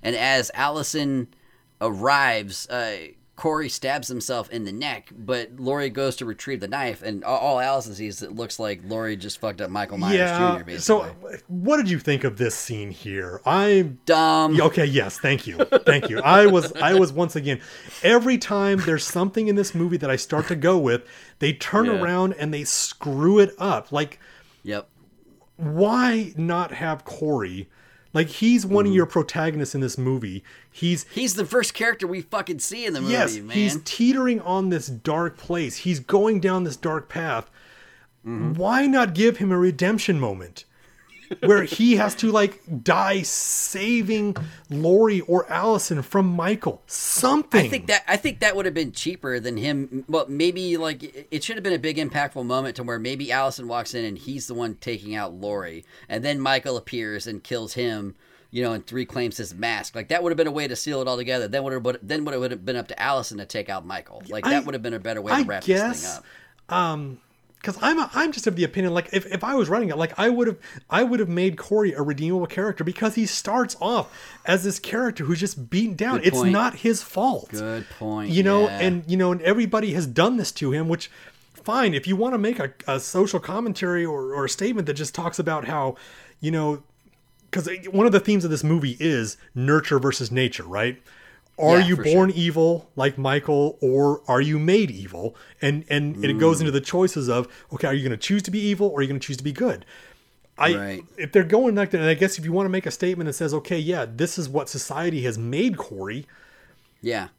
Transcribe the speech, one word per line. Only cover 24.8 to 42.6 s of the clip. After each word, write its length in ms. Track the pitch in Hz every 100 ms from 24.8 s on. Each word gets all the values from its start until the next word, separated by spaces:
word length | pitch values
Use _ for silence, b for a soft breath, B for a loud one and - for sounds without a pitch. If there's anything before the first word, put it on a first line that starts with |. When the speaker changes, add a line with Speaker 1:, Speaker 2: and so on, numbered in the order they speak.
| - _ _ _ _ _ _ _
Speaker 2:
why 760 | 156 156 208 240 247 226 190 151
not 340 | 165 175 175
have 320 | 123 160 151 -
Corey? 640 | - 151 139 95 92 95 b b b b
Like, 140 | 156 160
he's 380 | - 220 240 190
one 180 | 202 202
Speaker 1:
Mm-hmm. 60 |
Speaker 2:
of 40 | 190
your 100 | 170
protagonists 680 | 175 151 180 160 151 139
in 60 | 139
this 180 | 127 -
movie. 460 | 127 131 107 95 B B B
He's 360 | - 170 175 -
Speaker 1:
He's 220 | - 247 180
the 100 | 175
first 280 | 247 226
character 320 | - 226 226 180
we 140 | 185
fucking 380 | - 208 185 160
see 260 | - 220 226
in 60 |
the 60 | 151
movie, 120 | 185
Speaker 2:
Yes, 240 | 247 165 107
Speaker 1:
man. 180 | 104 208
Speaker 2:
he's 240 | 208 151 -
teetering 560 | - 240 269 254 226
on 260 | 180 185 190
this 180 | 170 -
dark 500 | 120 160 156 170 -
place. 400 | - 170 143 -
He's 220 | 180 156
going 400 | 127 196 214 208
down 240 | 185 185 175
this 100 | 127
dark 320 | 170 156 -
path. 380 | 170 160 117 - b b b b b b _ 113
Speaker 1:
Mm-hmm. 300 | 117 156 160
Speaker 2:
Why 300 | 190 247 277
not 280 | 262 226
give 240 | 165 220 233
him 140 | 202
a 60 | 180
redemption 600 | 180 151 180 214 - 165
moment 460 | 120 98 87 - - b b b b b b - 226
where 180 | 202
he 320 | 170 - 233 214
has 180 | 208 -
to, 140 | 220
like, 320 | 214 202 -